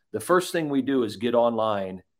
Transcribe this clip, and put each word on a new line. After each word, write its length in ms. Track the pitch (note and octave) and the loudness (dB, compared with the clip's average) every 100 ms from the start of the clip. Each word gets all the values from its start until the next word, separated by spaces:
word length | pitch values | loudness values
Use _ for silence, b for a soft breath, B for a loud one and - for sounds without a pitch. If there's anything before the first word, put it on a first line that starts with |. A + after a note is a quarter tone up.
| _ | _
the 80 | G#2+ | -6
first 320 | - F3+ F3+ | 2 2 2
thing 180 | E3+ D3+ | -2 -2
we 140 | C#3 | 0
do 200 | B2+ C3+ | 0 0
is 140 | A2 F#2+ | 0 -2
get 160 | A#2+ | 0
online 720 | A#2 A#2 A2+ A2 G2+ F#2+ F#2 - _ | 2 2 2 0 -2 -4 -10 -16 _